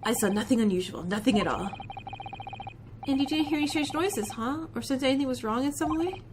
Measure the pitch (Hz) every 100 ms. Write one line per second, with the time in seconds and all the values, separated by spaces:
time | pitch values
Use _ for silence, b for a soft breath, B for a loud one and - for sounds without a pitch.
0 | - 233 202 202 220 247 220 185 185 -
1 | 175 208 214 208 175 117 196 - - -
2 | - - - - - - - - - -
3 | - 269 277 311 294 302 294 311 285 302
4 | 370 403 208 - 226 294 320 - 233 269
5 | 269 269 277 247 220 226 277 285 311 311
6 | 339 381 -